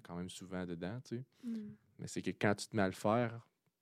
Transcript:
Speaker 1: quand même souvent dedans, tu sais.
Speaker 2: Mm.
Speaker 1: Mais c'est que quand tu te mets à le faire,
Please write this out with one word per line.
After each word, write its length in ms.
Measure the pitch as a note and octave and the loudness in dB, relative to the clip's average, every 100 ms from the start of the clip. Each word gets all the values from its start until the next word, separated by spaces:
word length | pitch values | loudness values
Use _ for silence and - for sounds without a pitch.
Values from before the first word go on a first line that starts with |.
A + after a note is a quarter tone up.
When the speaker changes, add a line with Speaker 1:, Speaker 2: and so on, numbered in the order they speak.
Speaker 1:
quand 120 | - F2 | -8 -6
même 140 | F2+ | -6
souvent 360 | - F2+ F#2 F2+ | -8 -6 -4 -2
dedans, 340 | E2+ F2+ B2 - | -4 -4 -6 -6
tu 120 | A#2+ | -6
sais. 80 | C3 _ | -6 _
Speaker 2:
Mm. 260 | A#3+ A3+ G#3 G#3 _ - | -6 -4 -6 -12 _ -12
Speaker 1:
Mais 80 | - | -6
c'est 140 | - | -4
que 100 | F#2+ | -2
quand 240 | - G#2+ G#2 | 2 4 4
tu 120 | - | 2
te 80 | A2 | 2
mets 60 | |
à 60 | F#2+ | 2
le 40 | |
faire, 540 | F#2 G#2 A#2 A#2 A#2 - _ _ _ | 4 4 6 4 -2 -12 _ _ _